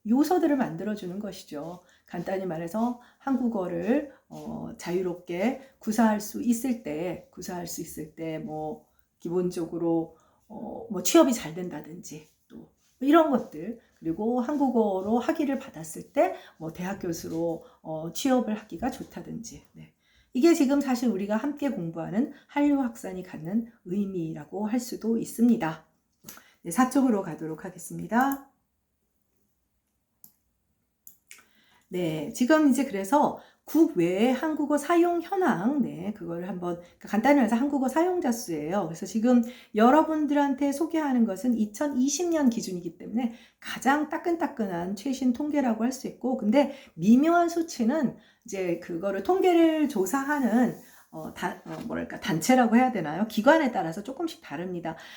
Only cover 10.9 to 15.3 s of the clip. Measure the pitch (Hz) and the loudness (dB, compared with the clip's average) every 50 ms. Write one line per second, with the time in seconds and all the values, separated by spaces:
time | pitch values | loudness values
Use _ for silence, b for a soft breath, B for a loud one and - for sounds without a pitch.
10.9 | 208 185 - - - 330 277 269 233 - - 156 160 185 180 175 151 147 - 147 | -6 -4 0 4 6 6 6 6 2 -2 -4 -8 -8 -8 -8 -8 -10 -12 -14 -14
11.9 | 160 180 - - 151 151 - _ _ _ _ _ - - - - _ _ _ _ | -16 -16 -16 -16 -16 -18 -20 _ _ _ _ _ -20 -20 -20 -20 _ _ _ _
12.9 | _ - 254 277 302 339 311 302 262 208 - - - 151 165 214 240 b b b | _ -2 4 6 6 6 6 6 2 0 -2 -4 -10 -10 -10 -10 -10 b b b
13.9 | b _ 160 165 165 185 214 233 247 254 233 302 302 269 285 254 233 233 214 208 | b _ -6 -6 -4 -2 -2 -2 -2 -2 -2 -2 -2 0 0 2 2 2 2 2
14.9 | 190 185 185 202 226 240 226 - | 0 -2 -2 0 0 0 0 0